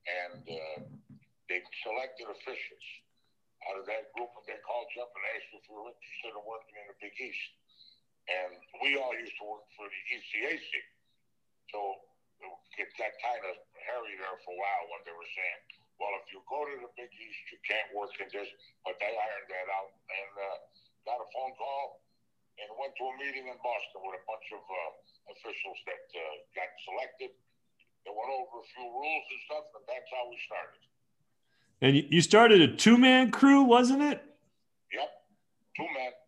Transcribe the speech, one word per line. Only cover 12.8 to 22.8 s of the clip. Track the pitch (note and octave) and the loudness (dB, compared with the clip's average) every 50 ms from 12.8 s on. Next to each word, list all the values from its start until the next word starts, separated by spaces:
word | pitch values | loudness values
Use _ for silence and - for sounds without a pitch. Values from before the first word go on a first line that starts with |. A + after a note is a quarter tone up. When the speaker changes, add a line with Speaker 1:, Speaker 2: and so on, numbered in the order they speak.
| G2+ - - - | -10 -10 -8 -8
Speaker 1:
got | A2+ G#2+ - - | -8 -8 -8 -6
kind | - A#2+ B2 A2+ G2+ | -4 -4 -4 -4 -6
of | F#2 F2+ - - _ _ - | -10 -12 -12 -16 _ _ -16
hairy | - - - - - G#2 G2+ F#2+ | -10 -8 -8 -8 -8 -10 -12 -12
there | F#2 F#2 F2+ F#2 | -12 -12 -12 -12
for | - - - | -14 -14 -8
a | - | -6
while | G2+ G2 G2 F2+ F2 E2 | -4 -2 -2 -4 -4 -6
when | F2 E2+ - | -14 -16 -14
they | E2+ E2+ | -16 -18
were | E2+ E2+ - | -16 -16 -14
saying, | - F#2 F#2 F#2 - - _ _ - _ _ _ _ _ | -10 -6 -6 -6 -6 -10 _ _ -20 _ _ _ _ _
"Well, | G2 G#2 G2+ G2 | -6 -6 -6 -8
if | - - G2 | -10 -16 -20
you | F#2+ _ - | -20 _ -8
go | - D3 D3 | -6 -6 -6
to | D3 C#3 C3 | -6 -8 -12
the | A#2+ B2 - A#2+ | -14 -16 -16 -16
Big | A#2+ A#2+ - | -18 -18 -18
East, | - A2+ A2 G#2+ - - - A#2 | -20 -18 -16 -16 -16 -16 -16 -20
you | G#2+ | -14
can't | - - G#2 G#2+ G#2 - G2+ | -6 -4 -4 -4 -4 -6 -8
work | G2+ G2+ G2 - - | -10 -10 -8 -10 -12
in | G2+ - | -14 -10
this," | - G2+ G2+ G2 - _ - - _ _ | -10 -10 -10 -12 -14 _ -20 -20 _ _
but | _ A2 - - | _ -10 -8 -6
they | G2+ G#2 | -6 -6
ironed | A2+ A2 G#2 A2 G#2 G2 - - | -4 -4 -4 -6 -6 -10 -12 -12
that | F#2 F#2 F#2 F#2+ | -10 -10 -8 -6
out. | F#2+ F#2+ G2 G2 _ _ _ - | -6 -6 -6 -8 _ _ _ -12
And, | F#2 F#2 G2 G2 G2+ G2+ | -10 -10 -10 -12 -12 -10
uh, | G2 G2 F2+ - - - _ _ _ _ _ _ | -8 -8 -8 -10 -12 -20 _ _ _ _ _ _
got | _ A2 A#2+ B2 | _ -8 -6 -6
a | A2 - - | -8 -10 -10
phone | B2 C3 C3 C3 - | -8 -8 -8 -8 -8
call | - C3+ C#3 C#3 C#3 B2+ - - _ _ _ _ _ _ _ _ _ _ _ - | -8 -6 -6 -6 -6 -8 -12 -18 _ _ _ _ _ _ _ _ _ _ _ -18
and | G#2 G#2 - | -16 -16 -10
went | - | -10